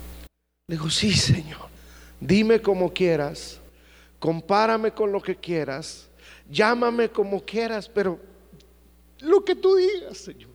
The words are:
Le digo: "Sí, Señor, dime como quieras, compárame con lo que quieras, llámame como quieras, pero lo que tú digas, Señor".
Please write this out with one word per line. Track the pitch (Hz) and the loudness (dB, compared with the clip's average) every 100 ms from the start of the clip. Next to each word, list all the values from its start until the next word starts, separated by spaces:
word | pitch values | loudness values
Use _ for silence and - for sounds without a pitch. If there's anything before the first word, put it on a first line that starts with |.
| - - - _ _ _ - | -16 -20 -20 _ _ _ -10
Le | 165 | -8
digo: | 156 | -4
"Sí, | - 208 | -2 0
Señor, | 160 - 180 156 - - - - - - - | 2 2 0 0 -14 -18 -20 -20 -20 -20 -10
dime | 131 196 220 226 | 2 4 6 4
como | 208 185 180 | 4 0 0
quieras, | 180 180 156 143 156 - - - _ _ - _ - | 0 2 2 -2 -8 -14 -18 -20 _ _ -20 _ -6
compárame | 160 165 160 202 220 226 220 | -2 -2 2 2 4 2 -2
con | - 214 | -2 -2
lo | 196 | -2
que | 185 185 | -4 -8
quieras, | - 170 139 139 156 - - _ - - - | -4 -4 -4 -8 -10 -16 -20 _ -20 -20 -10
llámame | 143 214 240 240 233 220 | 0 2 2 0 0 -2
como | 220 196 196 | 0 -2 -2
quieras, | - 208 226 220 - | -6 -6 -4 -6 -4
pero | 208 190 170 - - - - _ _ _ _ _ _ | -2 -2 -4 -12 -20 -20 -20 _ _ _ _ _ _
lo | 294 381 | 2 2
que | 392 370 | 4 0
tú | 370 381 | 4 4
digas, | 370 392 - 202 | 4 0 -8 -16
Señor". | - 135 117 | -18 -18 -20